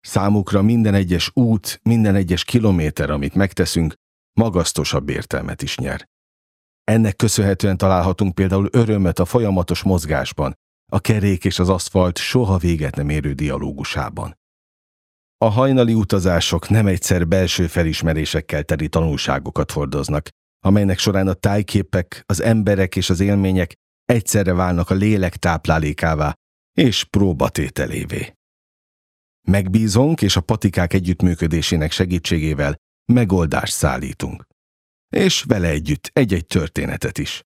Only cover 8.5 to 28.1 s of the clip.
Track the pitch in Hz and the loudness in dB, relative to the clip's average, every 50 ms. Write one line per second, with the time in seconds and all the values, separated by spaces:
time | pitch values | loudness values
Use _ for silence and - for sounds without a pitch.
8.5 | 95 98 101 98 - 127 117 107 107 101 95 87 82 - 92 - - 123 117 104 | 2 0 0 2 2 2 2 2 2 2 2 0 2 0 -2 0 2 0 2 2
9.5 | 98 92 85 - 87 - - 98 95 87 76 73 76 69 65 - - - 73 67 | 0 0 0 -2 -4 -4 0 0 0 0 0 -2 -4 -4 -4 -6 -6 -6 -6 -6
10.5 | - _ _ _ _ _ _ _ - 107 - - 110 107 95 101 98 87 - 98 | -6 _ _ _ _ _ _ _ -4 -4 0 0 0 2 2 2 0 2 0 -2
11.5 | 85 - 90 87 95 92 - - - 95 92 90 87 - - - - 131 123 98 | 0 0 2 2 2 0 -2 -2 2 2 2 2 0 -4 -6 -2 0 0 2 2
12.5 | 95 87 80 87 85 78 76 69 - 73 73 73 76 76 69 73 71 67 76 73 | 0 0 2 0 0 0 -2 -4 -4 -4 -4 -2 -2 -2 -2 -4 -4 -4 -4 -4
13.5 | 67 67 71 71 71 69 73 - - - 67 60 - - - - 80 _ _ _ | -4 -4 -6 -8 -8 -8 -10 -8 -6 -6 -6 -6 -8 -10 -12 -12 -12 _ _ _
14.5 | _ _ _ _ _ _ _ _ _ _ _ _ _ _ _ _ _ _ 117 110 | _ _ _ _ _ _ _ _ _ _ _ _ _ _ _ _ _ _ 0 2
15.5 | 101 120 131 135 135 131 120 117 113 110 104 - - 98 87 92 87 85 82 - | 2 2 2 4 4 4 4 4 4 2 2 2 0 2 2 2 2 2 0 0
16.5 | - 85 - - 101 110 107 101 92 92 - - 95 90 87 82 92 95 92 85 | -2 -2 0 2 2 2 4 2 0 0 0 0 0 0 2 2 2 2 2 0
17.5 | - - 90 85 - 90 85 80 78 - - 82 80 78 76 - - 80 - _ | 0 0 -2 -2 0 0 0 0 0 -2 -2 0 0 0 -2 -2 -4 -4 -4 _
18.5 | - 76 73 - - 73 78 76 - 82 82 80 73 69 - - 69 69 - 71 | -6 -6 -2 -2 -4 -4 -4 -2 0 0 0 0 -2 -4 -2 -2 -4 -4 -4 -6
19.5 | - - - - - 76 71 69 65 71 69 - 73 73 - - _ _ _ _ | -6 -6 -6 -4 -4 -6 -6 -4 -6 -6 -4 -4 -4 -4 -4 -8 _ _ _ _
20.5 | _ _ _ 95 98 104 101 98 92 - - 107 98 98 95 95 90 - - 107 | _ _ _ 2 2 4 2 2 0 0 0 0 0 0 0 0 -2 -2 -2 0
21.5 | 101 104 101 - - 101 92 - - 95 90 _ - - - _ 104 82 - 117 | 0 0 -2 0 -2 -2 -2 0 -2 -4 -4 _ -10 -20 -6 _ -4 0 2 2
22.5 | 113 110 104 101 104 95 95 90 - 98 92 - 92 85 98 101 101 101 98 95 | 2 2 2 2 2 2 0 0 0 -4 0 0 0 0 2 2 2 2 2 2
23.5 | 95 92 87 82 - _ _ _ _ _ _ _ 123 120 - - - 107 98 90 | 2 0 0 -2 -6 _ _ _ _ _ _ _ 0 0 0 0 0 0 2 2
24.5 | 90 87 92 90 90 85 85 - 95 95 98 107 110 101 92 87 - - - 90 | 2 2 2 0 2 0 0 0 0 2 2 2 2 2 0 -2 -4 -2 -2 -2
25.5 | 82 78 - - 80 80 78 73 76 - - 82 80 76 76 73 - _ _ _ | -2 0 0 0 0 0 0 -2 -2 -2 -2 -2 0 0 -2 -2 -4 _ _ _
26.5 | _ _ _ _ _ - - 127 104 - - _ - 98 101 95 85 67 71 - | _ _ _ _ _ 2 2 2 2 0 -4 _ 0 0 2 2 0 0 -2 -2
27.5 | - - 76 69 - - 69 57 - 80 73 - | -2 -4 -6 -4 -4 -6 -6 -4 -4 -8 -8 -6